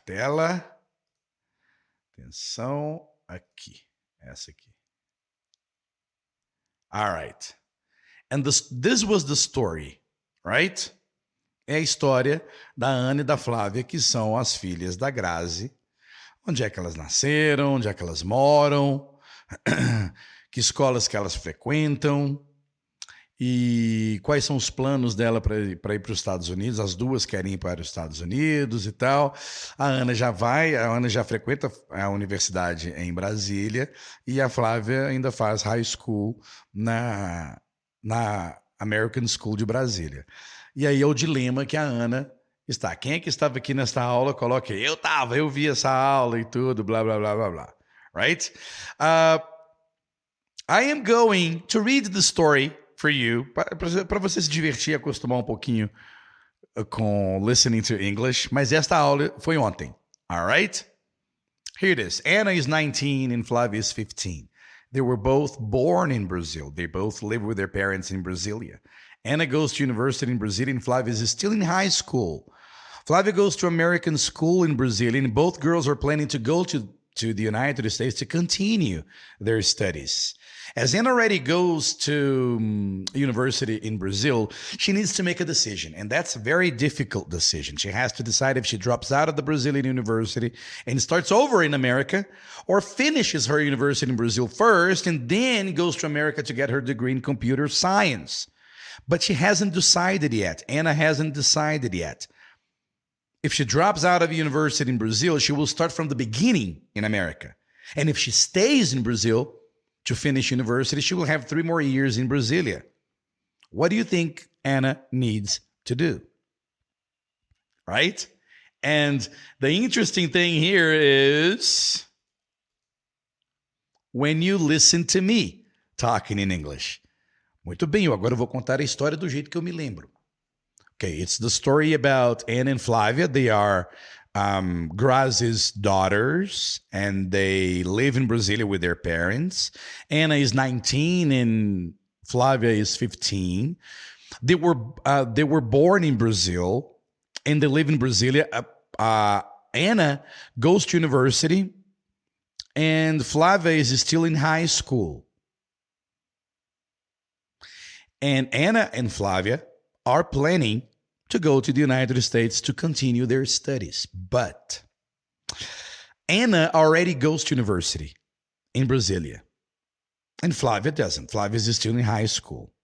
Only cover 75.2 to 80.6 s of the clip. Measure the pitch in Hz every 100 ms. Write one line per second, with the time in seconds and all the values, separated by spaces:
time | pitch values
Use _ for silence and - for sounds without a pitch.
75.2 | 135 110 170 175 143 170 139 143 139 151
76.2 | 139 131 113 165 175 147 101 - _ -
77.2 | 113 104 110 107 139 131 110 - 131 -
78.2 | 127 165 175 - 196 226 139 85 - -
79.2 | - - 104 113 95 - 98 78 67 -
80.2 | - - - -